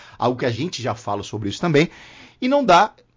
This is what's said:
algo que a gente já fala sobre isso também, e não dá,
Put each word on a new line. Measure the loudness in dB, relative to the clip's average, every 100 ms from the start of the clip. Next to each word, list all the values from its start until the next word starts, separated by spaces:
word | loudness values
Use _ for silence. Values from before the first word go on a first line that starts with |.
| -20 -4
algo | -2 0
que | -4
a |
gente | -4 -6 -6
já | -6
fala | -6 -6 -6
sobre | -6 -8 -8
isso | -4
também, | 2 2 2 -4 -20 -20 -20 _
e | 0
não | 2
dá, | 4 4 4 -4 _